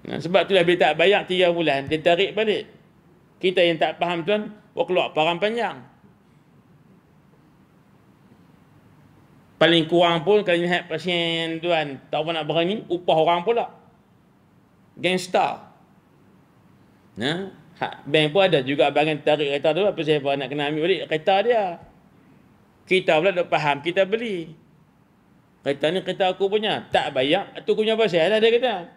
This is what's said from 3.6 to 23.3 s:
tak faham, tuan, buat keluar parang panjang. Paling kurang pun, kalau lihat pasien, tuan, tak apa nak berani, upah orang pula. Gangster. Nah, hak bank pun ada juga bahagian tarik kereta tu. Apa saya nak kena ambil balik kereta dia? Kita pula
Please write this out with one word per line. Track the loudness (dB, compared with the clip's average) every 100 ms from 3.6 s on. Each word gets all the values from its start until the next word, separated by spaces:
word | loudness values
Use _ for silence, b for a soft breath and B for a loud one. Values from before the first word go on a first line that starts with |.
| 2 2
tak | -2 -2
faham, | -4 -2
tuan, | -2 -2 -2 -14 _
buat | -6 -2
keluar | 0 0
parang | 0 0 0
panjang. | -2 -2 -6 -8 -18 _ _ _ _ _ _ _ _ _ _ _ _ _ _ _ _ _ _ _ _ _ _ _ _ -20 _ _ _ _ _ _ _ _ _ -20 _ _
Paling | 4 4 2
kurang | 2 2 2
pun, | 2 2 2
kalau | 0
lihat | 0 -2 -4
pasien, | -8 -4 -2 -2 -4 -4 -6
tuan, | -2 0 -2 -10 -6
tak | -6
apa | -4
nak | -6 -2
berani, | 0 0 -4 -6
upah | -6 0 2
orang | 4 2
pula. | 0 -2 -4 -12 _ _ _ _ _ _ _ _ _ _ _ -6
Gangster. | -2 -2 -2 0 0 -4 -14 _ _ _ _ _ _ _ _ _ _ _ _ _ _ -6
Nah, | -4 -4 -8 -14 -20 -8
hak | -8 -8 0
bank | 2 2
pun | 2 2
ada | 2
juga | 0 0 2 2
bahagian | 0 0
tarik | 0 0 0
kereta | -2 0 0
tu. |
Apa | -2 -2 -2
saya | 0
nak | 0 -4 -4
kena | -4 -4
ambil | -2 0
balik | -2 -2
kereta | -2 2 2
dia? | 2 0 -2 -6 -16 _ _ _ _ _ _ _ _ _ 0
Kita | 0 4 2
pula | 2